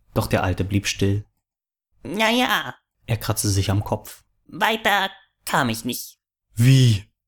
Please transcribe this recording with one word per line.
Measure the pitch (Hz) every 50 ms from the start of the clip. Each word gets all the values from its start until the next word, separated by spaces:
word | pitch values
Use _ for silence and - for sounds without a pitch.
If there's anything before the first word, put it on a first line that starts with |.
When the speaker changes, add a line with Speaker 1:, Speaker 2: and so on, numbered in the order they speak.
| _ _ -
Speaker 1:
Doch | 110 - -
der | 101 90 -
Alte | 92 90 - 92
blieb | 95 101 101 - -
still. | - - 98 98 98 104 - - _ _ _ _ _ _ _ _ _ _ _ _ _ _ -
Speaker 2:
"Na | - - 214 220 220
ja", | 233 247 247 - 202 175 139 127 - - _ _ _ _ _
Speaker 1:
Er | - 117 107
kratzte | - - 107 - - 107
sich | 95 98 95 107
am | 98 101 -
Kopf. | - 110 - - - - - _ _ _ _ _ -
Speaker 2:
"weiter | - 151 - 208 240 226 226 214 202 196 190 190 - - _ _ _ _ _
kam | - - 165 139 117
ich | 110 113 -
nicht." | 123 120 - - - - _ _ _ _ _ _ _ _
Speaker 1:
"Wie?" | 110 117 131 135 131 127 120 107 92 - - _ _ _